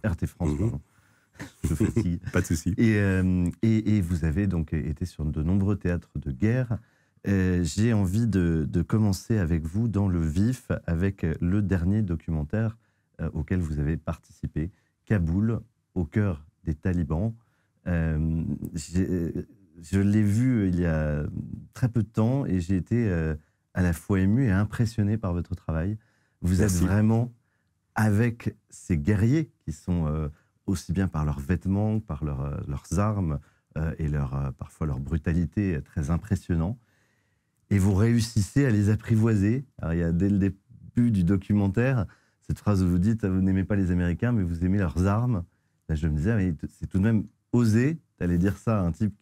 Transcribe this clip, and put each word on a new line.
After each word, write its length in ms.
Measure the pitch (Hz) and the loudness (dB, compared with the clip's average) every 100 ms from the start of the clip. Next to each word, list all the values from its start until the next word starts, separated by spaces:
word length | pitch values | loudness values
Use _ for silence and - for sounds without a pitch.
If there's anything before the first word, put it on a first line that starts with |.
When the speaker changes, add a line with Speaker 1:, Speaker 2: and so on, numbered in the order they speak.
Speaker 1:
R 120 | 107 87 | -4 -2
T 100 | - | -6
France, 240 | - 82 | -2 -2
Speaker 2:
Mhm. 80 | 73 | 0
Speaker 1:
pardon. 220 | 113 73 - _ _ _ _ - - - | -2 -4 -12 _ _ _ _ -18 -18 -6
Je 100 | - | -4
fatigue. 460 | 80 110 113 90 85 - | 0 2 2 0 -2 -2
Speaker 2:
<laughs> 60 | |
Pas 80 | 90 | -2
de 40 | - | 0
souci. 280 | - - 107 | -2 0 2
Speaker 1:
Et, 200 | 117 104 | 4 4
euh, 520 | 98 92 92 90 87 - | 2 2 2 2 0 0
et, 340 | 113 110 107 107 | 0 2 2 0
et 40 | |
vous 240 | 85 87 82 | 2 0 0
avez 200 | 76 101 | 0 0
donc 280 | 85 78 | 0 -2
été 320 | 80 78 76 92 | -4 -4 -6 -8
sur 180 | - | -6
de 180 | 76 73 | -4 -2
nombreux 320 | 78 98 98 | 0 0 0
théâtres 440 | 101 90 87 - - | 0 -2 -4 -6 -10
de 140 | 73 | -8
guerre. 460 | 65 107 123 120 113 - _ _ _ - | -2 0 0 -2 -6 -8 _ _ _ -2
Euh, 380 | 98 92 90 | 2 2 2
j'ai 300 | 87 98 117 | 0 0 2
envie 320 | 107 95 104 117 | 2 2 0 2
de, 400 | 95 85 80 71 | 2 2 2 0
de 140 | 101 | -2
commencer 560 | 80 113 107 92 - 113 | 0 2 2 0 -2 0
avec 260 | 80 82 | 2 0
vous 240 | 80 98 117 | -2 -2 0
dans 180 | 98 98 | 0 0
le 140 | 87 | 0
vif, 500 | 80 78 110 127 - 78 - | 0 0 0 -2 -6 -6 -2
avec 380 | 82 98 98 82 76 | -2 -2 -2 -4 -2
le 220 | 87 101 | 0 0
dernier 400 | 95 87 85 107 | 0 0 0 0
documentaire, 760 | 101 82 - 78 76 107 113 - _ _ _ - | 0 -4 -4 -4 -2 -2 -2 -6 _ _ _ -8
euh, 80 | 82 | -6
auquel 260 | 82 73 92 | -6 -2 -2
vous 200 | 80 73 | -2 -2
avez 180 | 73 80 | -2 -2
participé, 720 | - 80 _ - - - 78 - _ _ _ | -6 -10 _ -12 -8 -6 -6 -10 _ _ _
Kaboul, 540 | 107 82 90 113 113 - _ _ | 0 2 0 0 -2 -8 _ _
au 100 | 92 | -6
cœur 400 | 78 107 101 76 76 _ | -2 0 0 -4 -12 _
des 100 | - | -8
talibans. 600 | 76 98 90 73 78 110 113 _ _ _ _ 87 | -4 -2 -2 -2 -2 -2 -6 _ _ _ _ -4
Euh, 560 | 85 80 78 80 80 73 73 - | -2 0 0 0 -2 -4 -6 -8
j'ai, 580 | 85 - 87 92 90 82 90 - _ _ 80 | -10 -4 -2 0 -2 -2 -6 -10 _ _ -20
je 180 | 82 98 | -4 0
l'ai 240 | 101 107 | 2 4
vu 460 | 104 104 131 120 95 | 2 2 2 2 2
il 100 | 87 | 2
y 60 | |
a 380 | 87 80 76 73 76 - - - - | 2 0 0 -2 -4 -8 -10 -14 -14
très 160 | - 127 | -4 -2
peu 140 | 117 | 0
de 60 | 104 | -2
temps 360 | - 113 139 | 0 0 0
et 160 | 135 92 | 0 -2
j'ai 160 | 85 95 | 0 -2
été, 320 | 80 117 110 | 0 0 2
euh, 260 | 85 78 78 - _ _ | 0 0 -4 -10 _ _
à 80 | - | 0
la 140 | 90 | 0
fois 260 | 82 - 98 | 0 0 2
ému 240 | 95 117 | 4 4
et 60 | 131 | 2
impressionné 640 | 95 107 - 110 - 101 110 | 2 0 0 -2 0 0 0
par 160 | 95 | -2
votre 220 | 87 82 | -4 -4
travail. 420 | 90 - 80 90 107 _ _ _ _ | -8 -4 -4 -2 -6 _ _ _ _
Vous 200 | 87 92 | 0 2
êtes 100 | 104 | 2
Speaker 2:
Merci. 120 | 87 | 2
Speaker 1:
vraiment 480 | 90 101 107 113 120 - _ _ _ _ _ | 2 4 4 2 0 -8 _ _ _ _ _
avec 600 | - 110 101 120 117 110 - _ | 0 2 2 0 -2 -8 -10 _
ces 300 | - - 85 | -20 -4 -2
guerriers 520 | 76 101 113 156 151 _ | 2 2 4 2 0 _
qui 80 | - | -12
sont, 340 | 76 - 87 76 | -10 -4 0 0
euh, 220 | 78 73 - _ _ - | -2 -4 -8 _ _ -4
aussi 260 | 95 - | -4 -2
bien 160 | 85 95 | -2 0
par 160 | 78 | 0
leurs 160 | 76 69 | -2 -2
vêtements, 600 | 69 87 92 98 107 110 | -2 -2 0 0 0 -2
par 240 | - 73 | -4 -6
leur, 160 | 76 67 | -4 -4
euh, 140 | 69 71 69 | -4 -6 -6
leurs 300 | 69 - 82 | -8 -4 0
armes, 420 | 104 101 87 71 - _ _ 78 | 0 0 -2 -4 -8 _ _ -6
euh, 160 | 80 - | -4 -2
et 100 | 76 | -2
leur, 260 | 73 69 | -2 -2
euh, 160 | 69 69 - | -2 -4 -8
parfois 300 | - - 78 | -14 -6 -4
leur 140 | 69 | -4
brutalité, 760 | 67 82 - 82 80 - 98 | -4 -4 0 -2 0 -2 -2
euh, 60 | 76 | -2
très 280 | - - 71 | -6 -6 -2
impressionnant. 680 | 82 - 92 - 85 80 127 _ _ _ _ _ _ _ _ _ | -4 -2 -4 -2 -2 -2 -4 _ _ _ _ _ _ _ _ _
Et 80 | 101 | 2
vous 160 | 95 | 4
réussissez 680 | 92 117 120 107 113 95 139 | 4 4 2 2 -2 0 0
à 60 | 139 | 2
les 180 | 104 101 | 2 2
apprivoiser. 760 | 107 - 110 113 107 101 131 139 - | 0 2 2 4 4 2 0 -4 -8
Alors, 120 | 80 | -4
il 60 | 85 | 0
y 20 | |
a 100 | 82 | 0
dès 160 | 82 98 | 2 2
le 100 | 101 | 2
début 720 | 95 92 _ - - - 120 | 0 -2 _ -20 -6 0 2
du 140 | 101 | 4
documentaire 800 | 85 98 - 104 98 95 127 127 80 - _ _ - | 2 2 2 2 2 2 0 0 -4 -10 _ _ -8
cette 120 | - | -4
phrase 240 | - 98 | 0 2
où 60 | 92 | 2
vous 100 | 87 | 2
dites, 260 | 98 113 | 2 0
vous 180 | 98 92 | 0 2
n'aimez 220 | 95 95 | 2 2
pas 120 | 92 101 | 0 0
les 140 | 90 | 2
Américains, 420 | 90 87 85 120 | 2 0 0 0
mais 100 | 117 | 0
vous 220 | 87 85 | -2 -2
aimez 140 | 92 101 | 0 0
leurs 280 | 87 76 95 | 0 0 0
armes. 380 | 104 123 113 - _ _ _ - | 2 0 -2 -6 _ _ _ -6
Là, 60 | |
je 120 | 76 80 | -2 0
me 80 | 76 | 0
disais, 180 | 90 113 | 0 2
mais 160 | 92 | 0
t-, 160 | 78 76 - | -2 -8 -10
c'est 80 | - | -4
tout 120 | 95 | 0
de 60 | |
même 200 | 107 110 - _ _ | 2 2 -2 _ _
osé 460 | 120 117 110 135 165 _ _ | 2 4 4 2 -2 _ _
d'aller 200 | 90 87 | 0 2
dire 180 | 98 98 | 2 0
ça 240 | - 107 | -2 0
à 20 | |
un 100 | 85 | 0
type 220 | 80 107 - | -2 -4 -4